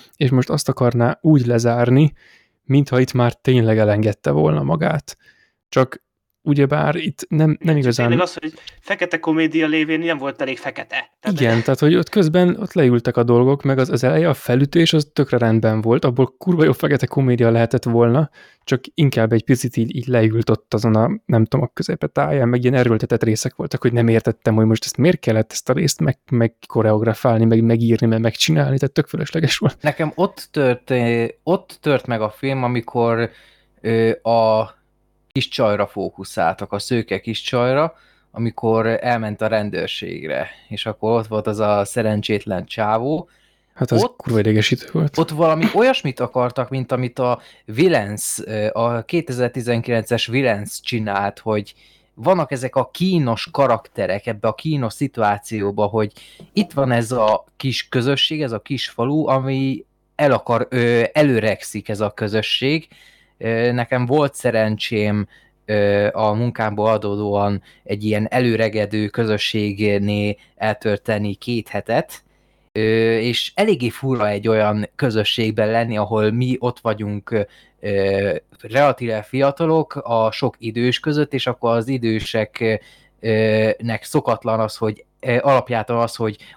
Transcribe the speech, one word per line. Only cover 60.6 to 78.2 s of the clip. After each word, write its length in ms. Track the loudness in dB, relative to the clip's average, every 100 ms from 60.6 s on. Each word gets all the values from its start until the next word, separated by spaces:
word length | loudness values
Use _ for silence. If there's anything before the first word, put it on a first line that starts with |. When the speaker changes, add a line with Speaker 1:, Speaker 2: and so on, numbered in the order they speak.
| 0
Speaker 3:
ö, 340 | 0 2 2 2
előregszik 760 | 2 4 4 0 -2 -6 -12 -8
ez 100 | -4
a 120 | -4
közösség. 760 | -4 -4 -2 -2 -2 -2 -2 -6 -20 _ _ _ -10
Ö, 340 | -4 0 0
nekem 340 | 0 -2 -2 0
volt 300 | 2 0 -2
szerencsém, 920 | -2 0 0 -2 -4 -2 0 -2 -4 _ _ _ -4
ö, 420 | 0 2 2 0
a 220 | 0 0
munkámból 560 | 0 -2 -2 -4 0 0
adódóan 720 | 0 -2 -4 -2 0 0 -2 -8 _
egy 200 | -8 -6
ilyen 240 | -2 -2 0
előregedő 800 | 0 0 0 0 -2 -2 -2 -4
közösségnél 1300 | -2 -2 0 -2 -2 -2 0 0 0 0 -2 -2 -6 _ -6
eltölteni 800 | -4 -2 -2 -4 -2 -4 -4 -6
két 320 | -6 -6 -6
hetet, 560 | -10 -2 -2 -2 -12 _ _ _ _ _
ö, 80 | -4 0 2 2 0
és 340 | -2 -4 -6 -2
eléggé 340 | 0 0 -2
fura 400 | -4 -4 -2 -2
egy 180 | -2 0
olyan 420 | 0 2 0 -4 -4
közösségben 760 | -2 0 -2 -2 -2 0 0
lenni, 260 | 0 -2 -4
ahol 340 | -2 0 0
mi 240 | 0 -2 -2
ott 200 | -4 -4
vagyunk, 680 | -4 -4 -6 -8 -4 -4 -4 _ _ _
ö, 560 | -6 -2 0 0